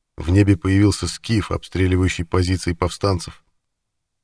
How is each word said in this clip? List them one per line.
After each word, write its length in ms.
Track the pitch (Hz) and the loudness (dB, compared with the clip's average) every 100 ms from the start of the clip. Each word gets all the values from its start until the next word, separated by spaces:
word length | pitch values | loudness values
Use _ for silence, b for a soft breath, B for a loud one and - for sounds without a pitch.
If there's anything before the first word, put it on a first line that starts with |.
| _ - | _ -10
В 140 | 76 | 0
небе 260 | 95 101 95 | 4 4 2
появился 520 | 95 98 104 - 85 | 2 2 2 2 -6
скиф, 420 | - - 110 - | -8 -4 -2 -2
обстреливающий 760 | 87 - 87 92 90 92 - | -6 -6 -2 0 2 0 -2
позиции 500 | 85 90 90 95 - | -2 0 0 -2 -2
повстанцев. 680 | 85 87 - 101 95 - - _ _ _ _ _ _ _ _ | -4 -4 -2 -2 -2 -6 -18 _ _ _ _ _ _ _ _